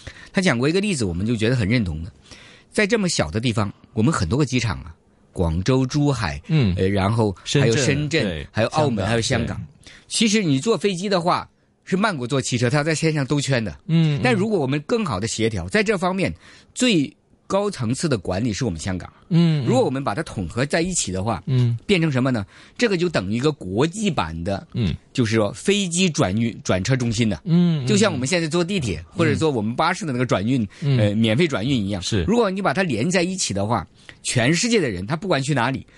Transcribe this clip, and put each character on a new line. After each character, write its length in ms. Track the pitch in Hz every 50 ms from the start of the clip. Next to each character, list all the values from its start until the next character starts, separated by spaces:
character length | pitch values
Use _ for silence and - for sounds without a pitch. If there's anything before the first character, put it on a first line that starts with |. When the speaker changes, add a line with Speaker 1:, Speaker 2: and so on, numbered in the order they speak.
| - - - - - - -
Speaker 1:
他 80 | -
讲 180 | 185 185 135 117
过 80 | 123 147
一 60 | 160
个 80 | 196
例 120 | 196 214 190
子， 120 | 139 117
我 80 | 95 82
们 120 | 85 98
就 80 | 110 123
觉 160 | 110 107 113
得 60 | 131
很 100 | 127 107
认 200 | 90 117 127 110
同 180 | 87 76 78 85
的。 80 | - - - - - - - - - - - _ _
在 160 | - - 214
这 140 | 196 233 226
么 80 | 196 175
小 240 | - - 95 76
的 80 | 80 110
地 140 | 117 127 107
方， 180 | 113 107 104 - - - - -
我 100 | 120 110
们 100 | 139 165
很 140 | - - 80
多 100 | 104 135
个 80 | 156
机 140 | - - 127
场 180 | 113 113 85 64
啊， 120 | 65 71 - - _ _ _ _ _ _
广 320 | _ - 90 82 80 82 95
州、 220 | - 131 131 131
珠 260 | 123 - 147 143 143
海， 280 | 139 117 104 82 71 71 - -
Speaker 2:
嗯。 280 | 160 156 127 98 87 92
Speaker 1:
呃， 100 | 95 98
然 240 | 98 101 92 98
后 240 | 110 113 113 107 95 - -
还 240 | - - 151 127 113
有 80 | 113
深 0 |
圳， 100 | 113 135
Speaker 2:
深 240 | - 139 139 151 147
圳， 140 | - 160 127
对， 240 | 98 85 76 67 -
Speaker 1:
还 100 | - -
有 60 | 110 123
澳 200 | - - 151 143
门， 80 | 120 104
Speaker 2:
香 80 | 101
港， 20 | 104
Speaker 1:
还 80 | 117
有 60 | 117
香 240 | 110 - 135 117 82
港。 120 | - - -
Speaker 2:
对。 60 | - - - _ - - - - - -
Speaker 1:
其 180 | - - 220 233
实 140 | 196 220
你 180 | 208 165 139 135
坐 180 | 135 220 220 170
飞 180 | - 202 190
机 140 | 165 185 208
的 100 | 190 175
话， 300 | 165 180 160 120 85 - _ _ _ _ _ _ _
是 140 | - - 185
慢 180 | 202 226 185
过 100 | 139 123
坐 140 | 117 147 135
汽 180 | 123 - - 120
车， 120 | 120 123
它 80 | 113 151
要 60 | 143
在 120 | 160 160
天 180 | 151 - 160 156
上 120 | 151 139
兜 160 | 120 151 147
圈 220 | 131 - 139 123 113
的。 80 | 95 76 - _ -
Speaker 2:
嗯， 300 | 160 165 165 156 147 139
嗯。 40 | -
Speaker 1:
但 100 | 254 247
如 140 | 190 185 226
果 100 | 214 180
我 80 | 139 127
们 120 | 135 151
更 240 | 143 - 247 233 220
好 140 | 170 113 92
的 80 | 98 113
协 220 | - - 110 113
调， 180 | 107 95 82 90
在 160 | - 208 220
这 140 | 196 220 180
方 180 | 180 127 92
面 180 | 196 175 82 78 - - - - - - _ _
最 400 | - 247 254 220 165 139 - - _ _ _ _ _ _
高 240 | - - 196 202 208
层 240 | 190 - 127 107 123
次 140 | - - 165
的 100 | 135 107
管 260 | 90 - 90 95 117
理 100 | 123 101
是 100 | - 139
我 60 | 117
们 100 | 87 80
香 180 | - 101 92 90
港。 140 | - - - - - _
Speaker 2:
嗯， 360 | 175 165 170 165 160 151 127
嗯。 0 |
Speaker 1:
如 80 | 127 208
果 100 | 262 240
我 60 | 165
们 120 | 127 135
把 140 | 139 127 101
它 80 | 123 165
统 240 | - - - 92 78
合 180 | - 117 127
在 160 | 143 - 175
一 120 | 165 185 185
起 180 | - - -
的 120 | 90 92 95
话， 200 | 113 110 80 -
Speaker 2:
嗯。 320 | - 131 127 123 120 117 113 -
Speaker 1:
变 160 | - 202 180
成 80 | 160 165
什 140 | 139 127 123
么 80 | 135
呢？ 140 | 127 113 98 - - - - - - -
这 100 | 240 233
个 80 | 202
就 140 | 170 170 180
等 200 | 160 147 95 92
于 60 | 104
一 40 | 120
个 120 | 127 156
国 340 | 151 - - 92 92 104 139
际 240 | 170 170 220 220 202
版 320 | 151 131 101 78 80 82 82
的， 200 | 98 98 95 - - -
Speaker 2:
嗯。 220 | 123 117 87 - - - _
Speaker 1:
就 140 | - - 127
是 100 | 101 107
说 160 | 113 107 101
飞 360 | - - - - 196 202 202 180
机 200 | 165 175 190 190
转 260 | 147 - 139 92 92
运， 220 | 110 117 117 - - -
转 180 | - 107 92
车 140 | 95 - 135
中 160 | 127 123 120
心 160 | 113 104 123 110
的。 140 | 95 - -
Speaker 2:
嗯， 400 | - 160 175 175 175 165 151 127
嗯， 20 |
嗯。 20 | 123
Speaker 1:
就 100 | 214 196
像 140 | 214 208
我 60 | 165 135
们 80 | 123
现 160 | 131 185 175
在 60 | 165 156
坐 160 | 143 175 175
地 160 | 165 208 196
铁， 200 | 139 113 85 73
Speaker 2:
嗯。 60 | 82 -
Speaker 1:
或 160 | - - 170
者 100 | 156 143
说 160 | 92 160 160
我 100 | 143 120
们 140 | 104 107 120
巴 180 | 143 160 165 185
士 120 | - 208
的 80 | 156 127
那 40 | 120
个 80 | 127
转 200 | 117 135 101 95
运， 200 | 113 131 135 110 98 - -
Speaker 2:
嗯。 160 | - 139 135 123
Speaker 1:
呃， 180 | 107 104 104
免 200 | 110 113 113 107
费 100 | 131 180
转 220 | 165 135 107 95 135
运 100 | 143 123
一 120 | 101 95
样。 120 | 104 92
Speaker 2:
是。 220 | 87 - 113 104 85
Speaker 1:
如 140 | - 208 240
果 120 | 233 196
你 120 | 185 196
把 120 | 196 170 135
它 80 | 180
连 300 | 196 175 127 98 120 180
在 120 | 175 - -
一 120 | 185 185
起 180 | 170 - - 104
的 120 | 98 98
话， 200 | 107 120 104 - - _ - - - - - -
全 300 | - - 123 113 127 165
世 160 | 170 233 240
界 100 | 233 226
的 100 | 165 127
人， 160 | 101 85 92
他 120 | 101 160 165
不 100 | - 190
管 140 | 170 170
去 120 | 143 131 156
哪 160 | 131 113 127
里， 160 | 131 113 - - -